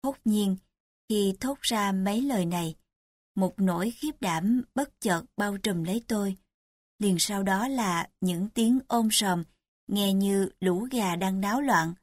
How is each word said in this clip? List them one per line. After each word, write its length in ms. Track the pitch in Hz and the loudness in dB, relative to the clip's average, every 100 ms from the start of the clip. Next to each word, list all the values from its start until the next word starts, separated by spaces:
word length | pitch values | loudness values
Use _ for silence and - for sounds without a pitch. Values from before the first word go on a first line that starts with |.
Hốt 140 | 269 269 | -6 -4
nhiên, 320 | 233 208 202 190 _ _ _ _ _ | 0 2 2 -2 _ _ _ _ _
khi 260 | 214 196 190 | 0 0 0
thốt 200 | 254 277 | -6 -4
ra 320 | - 226 202 | -2 0 0
mấy 300 | 190 190 214 | 0 0 0
lời 240 | 277 233 170 | 0 0 0
này, 280 | 175 165 160 _ _ _ _ _ | -2 -4 -8 _ _ _ _ _
một 200 | - 185 - | -2 -2 2
nỗi 340 | 190 175 208 | 0 0 -4
khiếp 300 | 233 302 294 | -4 -8 -4
đảm 420 | 190 165 190 247 - | -4 -2 2 0 0
bất 260 | - - _ | -6 -6 _
chợt 240 | 220 170 - - | -2 -2 -4 -4
bao 220 | 202 202 | -4 -2
trùm 260 | 214 180 | -2 -2
lấy 200 | 165 220 226 | -2 -4 -2
tôi. 280 | 220 202 190 _ _ _ _ _ _ | -2 -2 -6 _ _ _ _ _ _
Liền 180 | 202 175 | 0 2
sau 240 | - 202 | 0 0
đó 260 | 196 190 247 | 0 0 0
là 400 | 269 208 170 - _ | -2 0 -2 -4 _
những 280 | 185 170 208 | -2 -2 -4
tiếng 300 | - 226 254 - | 0 2 2 2
ôm 200 | 233 220 | 0 2
sòm, 320 | - 202 175 165 _ _ _ - | 2 2 0 -4 _ _ _ -6
nghe 260 | 202 202 | -2 2
như 380 | 190 196 196 190 - | 2 2 2 0 0
lũ 280 | 185 180 247 | 0 0 -2
gà 260 | 254 196 175 | -2 -2 0
đang 240 | 190 190 | -2 0
náo 200 | 202 240 | 0 0
loạn. 340 | 277 185 160 175 | 2 2 0 -6